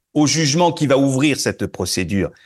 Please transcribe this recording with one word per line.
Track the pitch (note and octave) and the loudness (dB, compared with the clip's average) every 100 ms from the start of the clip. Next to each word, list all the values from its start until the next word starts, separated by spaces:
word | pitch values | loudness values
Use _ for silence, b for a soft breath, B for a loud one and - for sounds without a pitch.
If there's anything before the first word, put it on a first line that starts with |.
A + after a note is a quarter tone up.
| _ | _
au | C#3+ D3 | 0 2
jugement | D3+ D#3 D#3 F3 | 2 0 2 0
qui | E3 D3 | 0 2
va | C3+ | 2
ouvrir | C#3 C3 D3 C3 | 2 2 0 0
cette | A2+ - G2+ | -2 -4 -6
procédure. | - F#2 - F2 G2 F2 b | -6 -6 -4 -2 -2 -2 b